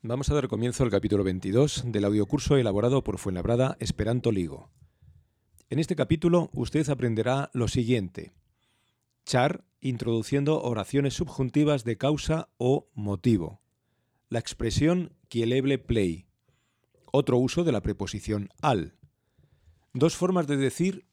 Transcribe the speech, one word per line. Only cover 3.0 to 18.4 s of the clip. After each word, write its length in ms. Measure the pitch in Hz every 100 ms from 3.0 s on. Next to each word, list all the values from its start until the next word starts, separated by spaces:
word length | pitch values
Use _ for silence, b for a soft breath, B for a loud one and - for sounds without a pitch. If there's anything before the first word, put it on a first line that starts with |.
por 160 | - 95
Fuenlabrada 580 | - 90 90 120 131 -
Esperanto 520 | 107 - 104 123 117
Ligo. 400 | 101 85 67 - _ - _ - - _ _ _ _ _
En 80 | 131
este 180 | 160 156
capítulo 540 | 139 160 175 170 160
usted 380 | - 117 151 143
aprenderá 640 | 135 123 110 113 131 143
lo 140 | 127 110
siguiente. 680 | 127 113 123 92 - 80 _ _ _ _ _ _ _ _ _ -
Char, 360 | 127 135 175 _ _
introduciendo 800 | 131 120 120 113 113 139 143 156
oraciones 500 | - 113 95 139 139
subjuntivas 720 | - 175 - 131 143 151 143
de 140 | 113 110
causa 520 | 135 151 - 160 - _
o 320 | 123 139 - -
motivo. 680 | 104 98 123 107 80 101 _ _ _ _ _ _ _
La 100 | 117
expresión 720 | - - 117 - 151 180 165 _ _
kieleble 500 | 117 117 131 135 135
plei. 480 | - 113 95 82 - _ _ _ _ _ _ _ -
Otro 260 | 139 - 123
uso 260 | 131 165
de 80 | 170
la 120 | 117
preposición 680 | 104 101 98 104 - 107